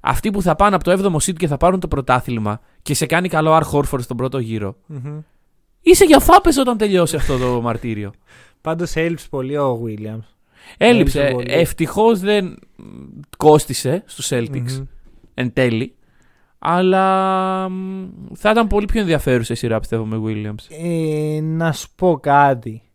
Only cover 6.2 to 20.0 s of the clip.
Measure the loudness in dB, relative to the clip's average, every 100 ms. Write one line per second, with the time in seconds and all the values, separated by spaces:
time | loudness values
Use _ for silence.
6.2 | 8 6 6 2 0 0 0 2 2 0
7.2 | 0 0 0 0 -2 -4 -6 -6 -8 -14
8.2 | _ -20 _ _ -8 -6 -4 -2 -2 -4
9.2 | -8 -8 -6 -2 -2 -2 -6 -8 -10 -12
10.2 | -14 _ _ _ -20 0 4 4 2 2
11.2 | 0 -2 -2 0 0 -2 -4 2 2 2
12.2 | 0 0 -2 -10 -20 -20 -20 -18 -18 -20
13.2 | -20 2 6 6 2 -6 -2 -4 -6 -12
14.2 | -4 -4 -4 -6 -8 -8 -12 -18 -20 -20
15.2 | _ -6 -4 0 0 0 -4 _ _ _
16.2 | _ _ _ _ -2 0 2 2 2 2
17.2 | 0 0 -2 -4 -6 -8 -8 -10 -12 -16
18.2 | -18 -2 2 2 2 0 0 -2 0 0
19.2 | 2 0 0 -4 -2 -2 -2 -4